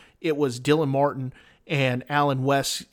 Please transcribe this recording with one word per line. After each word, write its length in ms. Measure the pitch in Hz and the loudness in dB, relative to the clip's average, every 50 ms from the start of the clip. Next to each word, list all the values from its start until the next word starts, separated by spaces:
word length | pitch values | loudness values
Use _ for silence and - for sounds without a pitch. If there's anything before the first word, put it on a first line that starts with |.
| - _ _ _ | -20 _ _ _
It 180 | - 165 151 | -2 -2 0
was 220 | 143 147 131 117 123 | 0 0 -2 -2 -2
Dylan 300 | 127 143 147 160 156 139 | 0 2 2 2 2 0
Martin 440 | 135 135 143 143 - 135 131 127 - - - - _ _ _ | 0 2 0 0 0 -4 -10 -10 -12 -16 -20 -20 _ _ _
and 360 | - 160 139 135 127 123 123 131 - | -4 -2 0 0 0 0 -2 -4 -2
Alan 340 | 143 147 147 143 135 131 131 | 0 2 2 2 0 0 0
West, 420 | 139 139 139 135 - - - - _ | 0 0 0 0 -2 -6 -8 -10 _